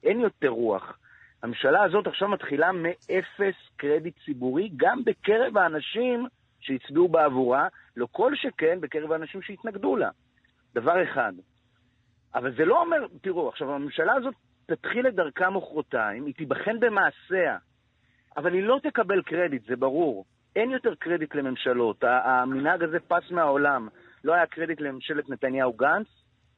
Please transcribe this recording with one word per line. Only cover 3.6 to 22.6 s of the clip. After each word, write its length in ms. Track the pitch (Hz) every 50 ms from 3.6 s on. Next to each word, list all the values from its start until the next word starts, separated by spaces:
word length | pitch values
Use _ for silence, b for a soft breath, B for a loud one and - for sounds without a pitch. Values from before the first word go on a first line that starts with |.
| - - _
קרדיט 380 | - - 143 147 156 156 175 - _ -
ציבורי, 460 | - 147 123 123 127 127 151 196 220 175
גם 280 | 127 160 175 226 262 247
בקרב 520 | 226 202 _ _ - 208 226 247 262 226 208
האנשים 680 | 185 170 156 151 143 - - 208 240 254 247 233 240 254 _ _ _ _ _ _
שהצביעו 480 | - - 135 127 - - 139 151 175 185
בעבורה, 580 | 160 170 151 147 131 127 131 123 123 135 156 185 b b b b b
לא 120 | 120 120 117 _
כל 200 | - 220 254 285
שכן 420 | 277 - 277 - - 160 156 170 185
בקרב 320 | 165 143 - 156 151 156 160
האנשים 300 | 160 160 147 - 196 185
שהתנגדו 540 | - 202 - - 226 208 196 196 190 190
לה. 140 | 220 156 104 - _ _ _ _ _ _ _ _ _ _ _ _
דבר 280 | - 113 139 170 185 175
אחד. 300 | 143 - 143 123 107 92 87 92 _ _ _ _ _ _ _ _ _ _ _ _ _ _ _ _ _ -
אבל 220 | 131 123 131 123
זה 80 | 110 156
לא 160 | 170 233 330 339
אומר, 140 | 339 339 311 262 - - 143 _
תראו, 260 | 196 185 170 165 123
עכשיו 240 | - - 151 131 143
הממשלה 380 | 139 143 147 - - 160 185 240
הזאת 200 | 277 240 269 254 _ _ _ _ _ _
תתחיל 400 | _ 170 - - - - 226 254 262
את 60 | 226
דרכה 360 | 180 175 151 131 - 185 185
מחרתיים, 760 | 196 196 160 - - 151 143 _ - 123 110 104 101 113 143
היא 80 | 147 135
תיבחן 460 | - 160 135 135 - - 202 226 233
במעשיה, 760 | 226 240 214 202 185 151 - - - - 175 190 175 151 117 87 _ _ _ _ _ _ _ _ _ _ _ _ _ _ _
אבל 180 | - 147 175 175
היא 80 | 185 190
לא 160 | 214 247 277 -
תקבל 400 | 311 - - 220 180 202 190 165
קרדיט, 440 | - 156 170 180 170 143 127 110 -
זה 80 | 123
ברור. 480 | 120 131 135 131 156 175 156 117 95 95 _ _ _ _ _ _
אין 140 | - 220 247
יותר 240 | 269 254 - 240 180
קרדיט 400 | - - 165 170 170 156 151 -
לממשלות. 680 | 147 139 131 127 123 - 135 123 123 120 113 101 _ -
ה-, 160 | 120 123 127 - 123 131 127 127
המנהג 400 | 131 135 135